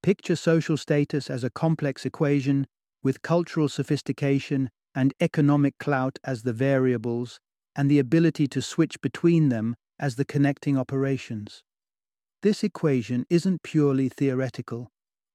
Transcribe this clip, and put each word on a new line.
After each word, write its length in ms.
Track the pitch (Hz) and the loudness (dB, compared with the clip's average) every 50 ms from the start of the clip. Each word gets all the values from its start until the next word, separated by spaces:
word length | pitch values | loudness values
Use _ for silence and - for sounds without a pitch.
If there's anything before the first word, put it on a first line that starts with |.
| - | 2
Picture 320 | 175 180 _ - - 175 | 0 0 _ 0 -4 -4
social 420 | 151 - 170 165 165 151 - 160 | 0 2 2 2 2 2 0 -2
status 520 | 143 - - 156 147 147 - - 147 - - | -4 0 0 0 0 0 0 -2 -6 -4 -4
as 140 | 139 123 120 | -8 -6 -6
a 60 | 131 | -6
complex 560 | _ - 160 160 160 - 147 139 135 - - | _ -2 0 0 0 0 -2 -6 -6 -4 -8
equation, 640 | 131 - - 160 143 147 143 127 139 139 139 135 _ _ _ _ _ _ _ | -8 -2 -2 0 2 2 2 2 2 0 0 -2 _ _ _ _ _ _ _
with 220 | _ 135 131 - - | _ -2 -2 -2 -2
cultural 460 | - 165 175 170 - - 165 156 139 | 0 0 0 0 -2 -2 -2 -2 -2
sophistication 1000 | - - 135 - 151 135 - - - - 151 139 139 139 - - 151 135 135 123 _ _ _ _ _ | -2 -6 -4 -2 -4 -4 -2 -6 -6 -2 0 0 0 0 0 -2 -4 -2 -2 -4 _ _ _ _ _
and 200 | 135 131 139 - _ | 0 0 0 2 _
economic 580 | 175 165 - - 147 143 147 147 143 135 - _ | -2 0 2 2 2 4 4 4 2 0 0 _
clout 400 | - 147 143 131 131 131 - - - | -4 -2 -2 0 -2 -4 -6 -8 -8
as 200 | - 131 110 110 | -8 -8 -4 -4
the 100 | 127 113 | -6 -2
variables, 880 | 110 135 139 139 131 131 127 123 117 110 120 117 117 123 117 - - _ _ _ _ _ _ _ | 0 0 2 2 2 2 2 0 0 -2 -4 -4 -4 -6 -8 -12 -20 _ _ _ _ _ _ _
and 140 | - 143 139 | 0 2 4
the 80 | 147 | 4
ability 500 | 143 135 120 160 165 170 160 - - 151 | 4 4 4 2 4 4 2 2 0 -2
to 140 | 131 - 135 | -2 -2 -6
switch 400 | - - - - 165 151 - - | -6 -4 0 0 0 0 -2 -6
between 480 | - 131 - - - 170 170 165 156 139 | -8 -8 -6 2 2 4 4 6 4 4
them 260 | 123 113 107 113 117 _ _ _ _ _ | 2 0 -2 -4 -4 _ _ _ _ _
as 160 | 143 143 117 | -6 -6 -2
the 100 | 120 143 | -4 -6
connecting 520 | - - 147 139 139 139 - - 147 139 | -2 0 2 2 2 0 -2 -2 -2 0
operations. 840 | 135 127 - 139 135 135 139 135 120 - - 120 107 104 104 - - _ _ _ _ _ _ _ _ _ _ _ _ _ _ _ _ - | 0 -2 -2 -2 -2 -2 -2 -2 -4 -6 -10 -10 -10 -10 -12 -16 -20 _ _ _ _ _ _ _ _ _ _ _ _ _ _ _ _ 0
This 200 | 202 208 - - | 0 0 0 -2
equation 640 | 202 _ - - 156 135 127 110 - 127 123 - _ | -6 _ -2 0 0 0 0 -2 -2 -4 -4 -2 _
isn't 340 | 175 170 - 190 185 156 - | 0 2 2 0 -2 -2 -6
purely 460 | - - 156 147 143 135 135 135 127 | -2 0 2 2 4 2 2 0 -2
theoretical. 840 | - - 143 135 127 127 131 127 - - 120 - 117 117 120 - _ _ _ _ _ _ _ _ | -2 -2 -2 0 0 -2 -4 -4 -6 -10 -10 -10 -10 -10 -12 -14 _ _ _ _ _ _ _ _